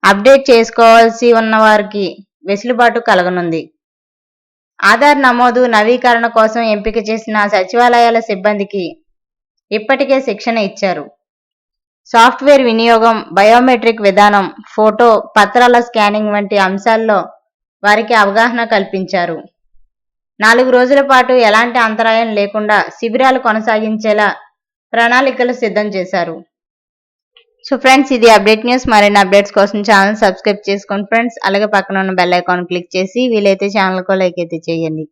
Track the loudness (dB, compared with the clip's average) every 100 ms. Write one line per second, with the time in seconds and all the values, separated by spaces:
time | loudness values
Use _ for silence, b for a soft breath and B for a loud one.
0 | 0 2 4 4 6 2 2 2 6 6
1 | 4 2 2 2 2 2 2 2 0 -6
2 | -8 -10 -20 _ -8 -8 -6 0 0 0
3 | -2 0 0 -4 -6 -6 -10 _ _ _
4 | _ _ _ _ _ _ _ _ 0 2
5 | 2 2 0 2 0 2 0 2 0 0
6 | 2 0 0 0 0 0 -2 -2 -4 -6
7 | -6 -8 -4 -2 0 -2 -2 2 2 4
8 | 2 0 -4 -4 -2 -2 -6 -6 -8 -12
9 | _ _ _ _ _ _ _ -10 -4 -4
10 | 0 -2 -2 -8 -6 -4 -6 -6 -6 -6
11 | -10 _ _ _ _ _ _ _ _ _
12 | _ 2 2 2 2 4 4 0 2 2
13 | 2 0 -2 2 4 4 4 0 0 0
14 | 0 4 4 4 -2 -10 -14 0 0 2
15 | 2 2 0 0 0 2 4 2 0 -2
16 | -2 -2 -4 -4 -2 -2 -2 -2 -2 -2
17 | 0 -2 -2 _ _ _ _ _ 0 0
18 | 0 0 2 2 0 -2 -2 -2 -4 -6
19 | -6 -4 -4 -8 -14 _ _ _ _ _
20 | _ _ _ _ 0 2 2 2 2 0
21 | 2 2 2 2 2 2 0 -2 -2 -2
22 | -2 0 -2 -4 -4 -4 -2 -2 -2 -8
23 | -6 0 0 0 -2 -2 -2 -4 -4 -4
24 | -2 0 0 -4 -14 _ _ _ _ -2
25 | 0 2 0 -2 -4 -4 -4 -4 -4 -6
26 | -6 -6 -6 -10 -18 _ _ _ _ _
27 | _ _ _ _ _ _ -8 -2 2 2
28 | 2 2 4 4 4 0 0 -4 0 2
29 | 2 2 2 2 2 0 -2 -2 0 2
30 | 2 0 -2 -2 -6 -6 -6 -8 -6 -10
31 | -4 -4 -4 -6 -4 -2 -2 -2 -2 -4
32 | -4 -2 0 0 -2 -6 -4 -10 -8 -6
33 | -6 -4 -2 0 0 0 -2 -2 -2 -4
34 | -4 -2 -2 -2 -6 -8 -6 -6 -6 -8
35 | -12